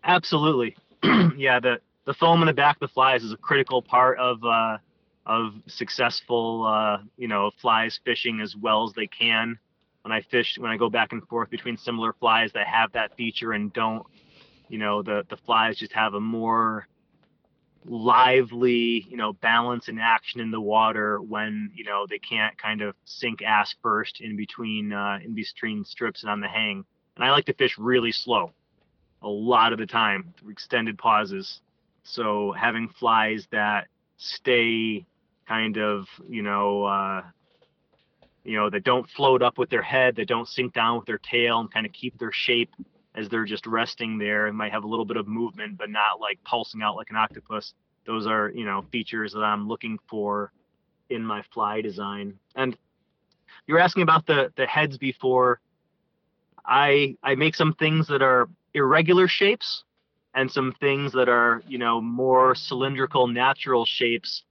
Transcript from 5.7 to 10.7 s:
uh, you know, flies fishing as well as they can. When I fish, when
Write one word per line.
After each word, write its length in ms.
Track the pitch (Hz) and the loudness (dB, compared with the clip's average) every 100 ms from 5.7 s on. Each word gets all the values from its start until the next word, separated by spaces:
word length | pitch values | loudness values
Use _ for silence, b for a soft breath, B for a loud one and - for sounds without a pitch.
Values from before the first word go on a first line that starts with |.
| - 113 - 120 - _ 120 117 113 110 | -10 -10 -2 -2 -2 _ -2 0 -2 0
uh, 320 | 107 107 101 104 _ | 2 0 -2 -6 _
you 100 | 120 | -4
know, 240 | 104 101 - | 0 -2 -2
flies 380 | 123 113 113 - | 0 2 0 -4
fishing 380 | - 117 123 110 | -4 -2 -2 -4
as 140 | 107 101 | -8 -6
well 300 | 113 107 113 | 0 0 0
as 60 | |
they 120 | 104 107 | -6 -10
can. 500 | - 117 113 113 117 _ _ _ _ | -2 0 0 -2 -8 _ _ _ _
When 80 | 107 | -6
I 100 | 110 | -6
fish, 360 | - 123 117 - | -2 -2 0 -4
when 100 | 117 | -6